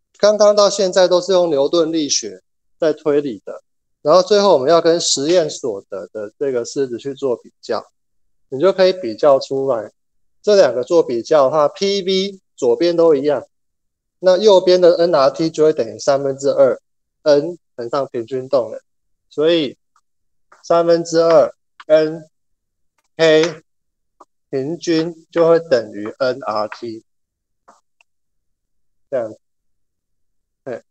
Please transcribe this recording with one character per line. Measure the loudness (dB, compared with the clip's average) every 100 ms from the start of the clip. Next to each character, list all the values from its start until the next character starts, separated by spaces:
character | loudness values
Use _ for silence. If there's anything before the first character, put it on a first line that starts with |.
| _ _
刚 | 0 4
刚 | 4 4
到 | 2
现 | 2 -2
在 | 2 2
都 | 2
是 | 2
用 | 0 0
牛 | 0 0
顿 | 0 -2
力 | -2 -2
学 | -4 -6 -14 _ _ _ -6
在 | -4
推 | -2 -2 -2
理 | -2 -8
的， | -14 -18 _ _ _ _
然 | 2 2
后 |
最 | 4 2
后 | 4
我 | 2
们 | 2
要 | 2
跟 | 2 0
实 | -2 -4 0
验 | 0 0
所 | -6 -8 -10 -12
得 | -14 -12
的 | -12 -12 -8
这 | -6
个 | -6
式 | -6 -6 -6
子 | -6
去 | -12
做 | -8 -6 -6
比 | -10 _
较， | -8 -8 -10 _ _ _ _ _ _
你 | -2
就 | 0
可 | 2 2
以 |
比 | 0 -6
较 | 0 2 2
出 | 0 -4 -4
来， | -4 -6 _ _ _ _ _
这 | 0 4
两 | 4
个 | 0 0
做 | 0
比 | 0 -4
较 | 0 2
的 | 2
话 | 2 -2
，P | -2 -4 -2
V | -2 -2 -4 -10 _ -4
左 | -2 0
边 | 0 2
都 | 2
一 | 2
样， | 0 -4 -6 _ _ _ _ _ _ _
那 | 0 2
右 | 4 4
边 | 4 4
的 | 4 4
N | 2
R | 2 2
T | 0 -4
就 | 0 0
会 |
等 | 0 -4
于 | -6
三 | -2 -2
分 | -2 -4
之 | -2
二 | 2 2 0 _ _ _ _
N | 0 0 0 -8 _ -14
乘 | -8
上 | -6 -6
平 | -8 -8
均 | -8 -2
动 | -2 -2
能， | -10 _ _ _ _ _
所 | -2 0
以 | 0 -2 -10 _ _ _ _ _ _ _ _
三 | -2 0 2
分 | 0
之 | 0 0
二 | 4 4 2 -2 _ -12 0
N | 2 2 -6 -16 _ _ _ _ _ _ _ _ -2
K | 2 2 0 -4 _ _ _ _ _ _ _ _ _
平 | -8 -8 -8
均 | -4 -4 -4 -10 _
就 | 0 2
会 | 2
等 | 2 -2 -2
于 | -10 -12 -6
N | -4 -4
R | -6 -6 -6
T。 | -8 -14 -14 -18 _ _ _ _ _ _ _ _ _ _ _ _ _ _ _ _ _ _ _ _
这 | -8
样， | -8 -12 _ _ _ _ _ _ _ _ _ _ _ _
对。 | -16 -16 _